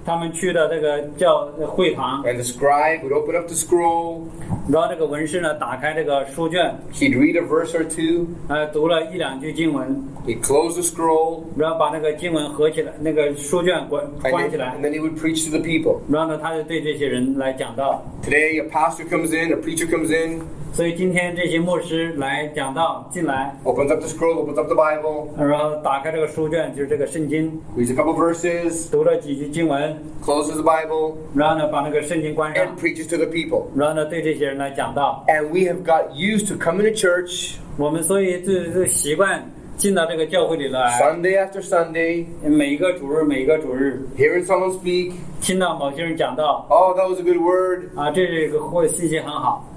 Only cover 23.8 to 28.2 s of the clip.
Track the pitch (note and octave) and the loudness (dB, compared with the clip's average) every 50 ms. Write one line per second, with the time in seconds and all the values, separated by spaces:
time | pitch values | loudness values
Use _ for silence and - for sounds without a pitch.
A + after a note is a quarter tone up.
23.8 | C#3+ C#3 D#3 D#3 D#3 - D3+ D#3+ D#3+ E3 E3 D#3 D3+ D3 C#3+ C#3+ D#3 D3 E3 D#3 | 2 2 2 0 0 -6 -4 0 2 2 2 2 -2 -2 -2 -2 0 2 4 4
24.8 | D#3 D#3 D3+ D3+ D3+ D#3 D3+ D3+ D3+ D3+ D3 D#3 D3 C#3+ D3 D3 D3+ D3+ D3+ D3+ | 4 4 4 0 -2 -4 -4 -4 -6 -8 -4 -2 2 2 2 2 0 -2 -2 -2
25.8 | D3 D3+ C3+ C#3 D3+ D#3+ D#3+ E3 D#3 D3 - - D#3 D#3 D#3 E3+ D#3 C#3+ C3 C3+ | -2 0 -2 0 -2 -4 -2 -2 -2 -2 -2 -2 -2 0 0 0 -2 -2 -4 -6
26.8 | C#3+ C3 D3+ C#3+ C#3 B2+ - E3+ D#3 C#3+ C#3 D#3 D#3+ D#3+ - - - - - B2 | -2 -2 0 0 0 -2 -2 -4 -2 0 0 0 0 -2 -4 -8 -12 -8 -2 -2
27.8 | B2 B2 B2+ C#3 D3+ D3+ D#3+ D3 | 0 0 0 -2 0 -2 0 2